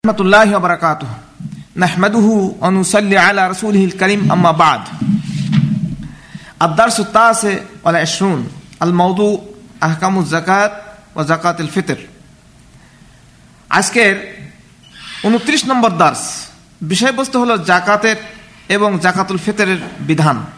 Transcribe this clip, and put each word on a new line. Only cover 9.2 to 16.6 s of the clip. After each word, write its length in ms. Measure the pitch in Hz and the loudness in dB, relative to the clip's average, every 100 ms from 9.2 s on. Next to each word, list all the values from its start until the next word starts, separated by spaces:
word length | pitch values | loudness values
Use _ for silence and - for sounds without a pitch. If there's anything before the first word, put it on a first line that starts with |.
| 208 202 - - - - | 0 0 -8 -20 -20 -4
আহকামুজ 500 | 160 156 185 190 147 | -4 -2 -2 0 0
যাকাত 520 | 165 180 196 208 - - - - - | -2 0 0 0 -4 -18 -20 -14 -6
ওয়া 80 | 147 | -2
যাকাতুল 400 | 160 175 - 156 | 0 0 -2 -4
ফিতর। 280 | 190 185 135 - - - - - - - - - _ - - - _ - - - | -4 -4 -8 -10 -20 -20 -20 -20 -20 -20 -20 -20 _ -20 -20 -20 _ -20 -20 -2
আজকের 680 | 160 196 240 208 196 - - - - _ _ _ - - - | 0 0 2 2 2 -8 -18 -20 -20 _ _ _ -20 -18 -4
ঊনত্রিশ 420 | 202 226 220 302 262 | 0 0 0 -2 0
নম্বর 240 | 254 220 | 0 0
দার্স, 560 | 170 160 123 - - - - | 2 0 0 -10 -12 -16 -20